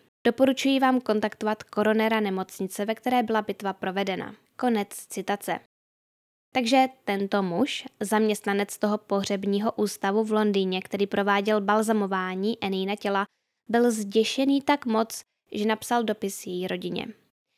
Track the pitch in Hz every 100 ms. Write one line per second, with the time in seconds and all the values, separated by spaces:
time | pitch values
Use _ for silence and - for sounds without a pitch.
0 | _ _ 240 240 269 262 269 269 262 254
1 | - 214 214 - 214 214 - 208 214 220
2 | 220 220 202 190 190 - 190 - 208 220
3 | 247 247 226 220 208 202 196 190 190 185
4 | 196 180 - 208 _ - 247 220 202 -
5 | - 202 190 202 - 165 - _ _ _
6 | _ _ _ _ _ 262 226 262 262 -
7 | - 196 196 202 185 170 294 - - -
8 | 202 214 214 208 202 202 202 - 208 208
9 | - 196 196 196 202 202 220 - 208 -
10 | 196 214 220 214 208 196 190 185 - 196
11 | 196 202 202 202 202 214 196 214 220 214
12 | 196 190 185 185 208 - 190 190 190 208
13 | 202 196 208 _ _ _ - 233 240 220
14 | 202 214 220 - 277 277 277 285 247 220
15 | 220 - - _ _ 214 214 220 - 240
16 | 220 214 196 - 190 180 185 180 180 175
17 | 220 - _ _ _